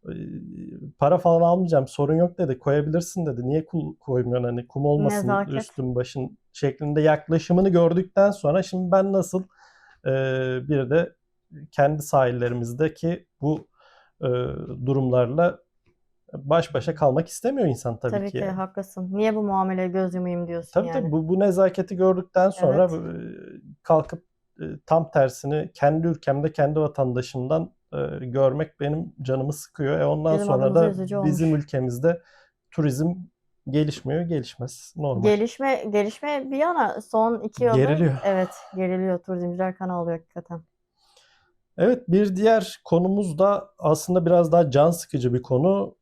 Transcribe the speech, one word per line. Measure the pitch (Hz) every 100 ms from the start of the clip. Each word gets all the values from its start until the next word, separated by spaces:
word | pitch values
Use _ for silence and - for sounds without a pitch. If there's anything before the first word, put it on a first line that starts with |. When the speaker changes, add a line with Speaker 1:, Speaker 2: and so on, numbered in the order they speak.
| -
Speaker 1:
"E, | - - - - - - - 147 -
para | 143 175
falan | 175 170
almayacağım, | 170 175 180 156 135
sorun | - 143 160
yok." | 175 175
dedi. | 170 127
"Koyabilirsin." | - 143 147 160 170 - 160
dedi. | 120 123
"Niye | 151
ku-, | 160 170 156 160
koymuyorsun? | - 127 123 123
Hani | 120 120 123
kum | - 147
olmasın | 147 151 208 190
Speaker 2:
Nezaket. | 196 202
Speaker 1:
üstün | - 220 - 127 123
başın." | 127 139 127 - _
şeklinde | - 139 135 147 147
yaklaşımını | 151 151 151 160 160 175 196
gördükten | 175 170 170 185 - 202
sonra | 202 143 170
şimdi | 185 185 180
ben | 190 196
nasıl, | 196 170 185 185 _ _ _ _ _ -
e, | 135 135 131 131 127 135
bir | 147 127
de | 151 175 _ _ _ _ 156 147
kendi | - 143 151
sahillerimizdeki | 147 143 127 123 120 120 117 120 156 156 165 170 _ _
bu, | 143 156 - _ _ _ _ _
e, | 135 123 127 135 - 135 127
durumlarla | 139 131 123 120 147 175 - _ _ _ _ _ _ _
baş | 147 139 165 165
başa | 147 165 160
kalmak | 147 131 165
istemiyor | - 233 277 190
insan | 120 120 110
tabii | 123
Speaker 2:
Tabii | 110 202
Speaker 1:
ki |
Speaker 2:
ki, | 123
Speaker 1:
yani. | 190
Speaker 2:
haklısın. | 185 190 190 190 - 185
"Niye | 190 220 214
bu |
muameleyi | 208 190 190 185 185
göz | 185 190 180
yumayım?" | 180 175 170
diyorsun | 170 170
Speaker 1:
Tabii, | 175 170
Speaker 2:
yani. | 165
Speaker 1:
tabii. | 185
Bu, | 151 160
bu | 185
nezaketi | 202 180 190 185 185 185
gördükten | 185 185 185 185 190
sonra, | 190 175 131 180
Speaker 2:
Evet. | 160 170 -
Speaker 1:
e, | 113 - - - - -
kalkıp, | - 160 156 170 _ _ _ _
e, | 160 151 -
tam | 160 156
tersini | 156 135 - 139 151 165
kendi | - 143 156 165
ülkemde | 160 - 139 156
kendi | 156 143 151
vatandaşımdan, | 151 147 131 123 123 135 127 160 165 _ _
e, | 143 139 - 127
görmek | 127 135 139 156 _
benim | 147 151 170 -
canımı | 131 131 135
sıkıyor. | 147 - - 139 156
E, | 147
ondan | 151 156
Speaker 2:
Bizim | 156 -
Speaker 1:
sonra | 135
Speaker 2:
adımıza | 135 247
Speaker 1:
da | -
Speaker 2:
üzücü | 190 185 202
Speaker 1:
bizim | 156 147 160
Speaker 2:
olmuş. | 151
Speaker 1:
ülkemizde | 147 139 127 120 160 170 _ _ _ _ _
turizm | - 151 127 156 185 175 _ _ _ -
gelişmiyor, | 139 151 143 131 151
gelişmez. | 170 165 123 - 123 - - -
Normal. | 147 135
Speaker 2:
Gelişme, | 202 208 226 - 269 269 -
gelişme | 208 208 220 294 294 269
bir | 269
yana | 320 339 226 -
son | - 226 220 233
iki | 220 -
yıldır | 240 226
Speaker 1:
Geriliyor. | 135 214 165 135 196
Speaker 2:
evet, | 190 185 - - 185
geriliyor. | 185 185 190 175
Turizmciler | 175 185 175 175 185 185
kan | 185
ağlıyor | 175 170 165
hakikaten. | 165 - 165 165 160 _ _ _ _ _ _ _ _ _ _ -
Speaker 1:
Evet, | 180 247 -
bir | 180 208 185
diğer | 214 226 185 - -
konumuz | 170 185 196 196 156
da | 196 202 - _
aslında | 165 156 - 180 165
biraz | 175 170
daha | 165 160
can | 131 156
sıkıcı | 170 - 139 123
bir | 123
konu. | 127 127 165 196 196 -